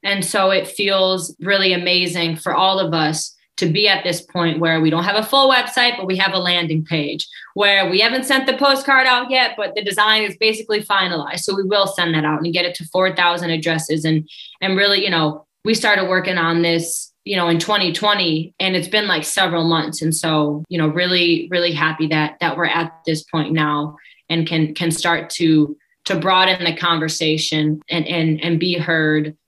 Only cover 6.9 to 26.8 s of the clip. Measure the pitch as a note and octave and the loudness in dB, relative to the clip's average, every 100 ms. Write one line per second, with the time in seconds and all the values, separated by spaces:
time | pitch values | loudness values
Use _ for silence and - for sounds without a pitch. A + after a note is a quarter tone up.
6.9 | D#3+ D3 D3+ - - - - G3+ G3 F#3 | -2 -4 -6 -10 -14 -14 0 2 4 2
7.9 | F#3+ A#3 B3+ B3+ C4+ C4+ C4 C#4 C4+ C4+ | 2 2 0 0 0 2 2 2 2 2
8.9 | C4+ C4 B3 B3+ C4 A#3+ - G3 G#3 G3+ | 4 4 2 2 0 0 -2 -6 -4 -4
9.9 | F#3+ G#3+ G#3+ G#3 - A3 A3 A3 G#3 G#3+ | 0 2 2 0 0 0 0 -2 -4 0
10.9 | G3 F#3 E3+ C#3+ F3 - G3 G3 G#3 G3 | 0 0 -2 -6 -6 -4 -2 0 2 0
11.9 | G3 E3+ D#3+ D#3 D3+ E3+ E3+ F3 F3 D#3+ | 0 0 0 0 -2 -2 -2 -2 -6 -4
12.9 | F#3 F#3 E3 F3 F3 F3 E3 D#3+ D#3+ D#3 | 0 0 2 2 2 -2 -2 -2 -2 -2
13.9 | D#3 D#3 D#3 D#3 - - - F#3+ F#3+ G3+ | -2 0 0 -2 -16 -20 -6 -2 2 2
14.9 | G3+ G3+ E3+ D3+ D3+ _ _ G#3+ A3 A3 | 2 0 0 0 -4 _ _ -2 0 2
15.9 | G3+ F#3 F#3 F3+ F3+ E3 E3+ E3+ E3+ E3 | 2 2 0 0 -2 0 2 2 0 -2
16.9 | - - _ - G3 F3 E3 E3 G#3 F#3 | -8 -10 _ -6 -2 2 0 2 0 0
17.9 | E3 G#3 G3+ F3 D#3 E3 _ F#3+ F#3 F3+ | 0 0 0 0 -2 -4 _ -2 -2 0
18.9 | G#3+ G#3 E3+ D3+ - F#3 E3+ E3 E3 D3+ | -2 0 -2 -2 -2 0 0 0 0 -2
19.9 | D#3 D#3+ D#3+ E3 D#3 D3 D3 D#3+ E3+ D#3 | -4 -2 -2 0 0 0 -2 -6 -2 0
20.9 | D#3 F3+ F3+ E3+ E3 E3+ F3 F3 D#3 D#3+ | 0 0 2 2 0 0 -2 -2 0 -2
21.9 | D#3 D#3+ D#3 D3+ - E3+ C3+ E3+ D#3+ E3 | 0 -2 0 -2 -2 -4 -2 -2 -2 -4
22.9 | - - D#3+ - D#3+ D3+ D#3+ D3+ D3 D3+ | -6 -4 -4 -4 -4 -2 0 0 -2 -4
23.9 | - - _ _ E3 E3 E3 D#3 D3+ E3+ | -10 -20 _ _ -2 0 0 0 0 -4
24.9 | D#3+ F3 E3 A2+ - E3 D#3 D3 - _ | -2 0 -2 -4 -2 4 4 2 -2 _
25.9 | _ - F3+ E3+ F#3 F#3+ F3+ E3+ E3 | _ -4 -2 2 4 4 2 -2 -2